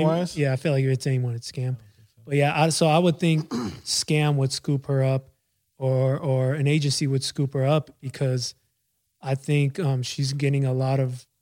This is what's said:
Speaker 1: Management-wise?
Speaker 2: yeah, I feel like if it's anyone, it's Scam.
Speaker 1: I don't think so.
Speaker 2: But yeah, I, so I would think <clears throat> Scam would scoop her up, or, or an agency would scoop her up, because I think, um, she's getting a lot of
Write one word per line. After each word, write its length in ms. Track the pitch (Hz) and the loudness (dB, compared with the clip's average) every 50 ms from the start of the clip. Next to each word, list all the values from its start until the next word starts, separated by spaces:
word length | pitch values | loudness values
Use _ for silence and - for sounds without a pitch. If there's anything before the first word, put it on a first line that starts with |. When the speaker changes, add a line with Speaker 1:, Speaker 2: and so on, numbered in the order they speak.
| 156 | 4
Speaker 1:
Management-wise? 320 | 156 160 170 180 170 - | 4 2 2 0 -2 -2
Speaker 2:
yeah, 160 | 151 147 135 | -2 0 0
I 40 | 131 | 0
feel 160 | 127 - 165 | 0 0 0
like 120 | 143 135 135 | 2 2 2
if 60 | 131 | 2
it's 160 | 131 123 - | 0 0 0
anyone, 280 | 143 131 127 123 123 117 | -2 -2 0 -2 -4 -6
it's 160 | 117 - - | -6 -10 -10
Scam. 80 | - 135 | -8 -6
Speaker 1:
I 60 | 127 | -4
don't 120 | 127 131 - - - _ | -4 -6 -6 -10 -20 _
think 120 | _ - _ | _ -20 _
so. 120 | _ _ - | _ _ -8
Speaker 2:
But 100 | - 143 | -2 0
yeah, 160 | 143 143 143 156 151 | 2 2 2 4 4
I, 80 | 151 165 | 4 2
so 180 | 151 - 170 | 4 4 4
I 120 | 156 151 165 | 4 4 4
would 200 | 180 180 156 - | 4 2 2 2
think 300 | 180 165 160 156 156 - | 2 2 2 2 0 -2
<clears throat> 360 | - 240 240 202 156 - - | -6 -4 -4 -6 -8 -10 -8
Scam 500 | - - - - - 156 151 151 147 147 | -6 -4 -4 -2 0 0 2 2 2 2
would 160 | 143 135 131 | 0 0 -2
scoop 340 | - - - - 143 135 - | -2 -4 -2 -2 -2 -2 -2
her 160 | - 139 135 | -2 0 0
up, 260 | 135 131 131 135 135 - _ _ _ _ _ _ _ _ _ _ | 2 2 0 -2 -4 -8 _ _ _ _ _ _ _ _ _ _
or, 380 | 135 131 131 131 131 131 135 - | -2 0 2 2 2 2 0 -2
or 360 | - 143 131 131 131 127 139 | -2 0 0 0 0 0 0
an 120 | 156 139 | 0 2
agency 400 | 143 151 156 143 143 131 - 156 | 2 2 2 0 0 -2 0 -2
would 160 | 135 135 135 - | 0 0 -2 -2
scoop 280 | - - - 143 135 - | -4 -4 -2 -4 -2 0
her 100 | 139 131 | 0 2
up, 240 | 135 151 156 147 - - _ | 2 2 0 0 -4 -18 _
because 540 | - 131 - - 143 131 127 123 117 - - _ _ _ _ _ _ _ _ _ _ _ _ _ | -14 -12 -6 -4 -2 -2 -2 -2 -4 -6 -10 _ _ _ _ _ _ _ _ _ _ _ _ _
I 140 | - 127 135 | -6 -4 -4
think, 440 | 135 - - 147 147 143 139 139 - | -4 -2 0 0 2 2 0 0 -2
um, 220 | 185 139 135 127 | -2 0 0 -2
she's 300 | 123 - - - 143 131 | -4 -6 -4 -4 -4 -4
getting 320 | 139 143 143 139 139 139 139 | -2 -2 0 0 0 0 0
a 80 | 131 | 0
lot 280 | 127 131 131 131 135 135 | 0 0 0 0 0 0
of 260 | 131 127 123 123 - _ _ _ | 0 -2 -4 -10 -14 _ _ _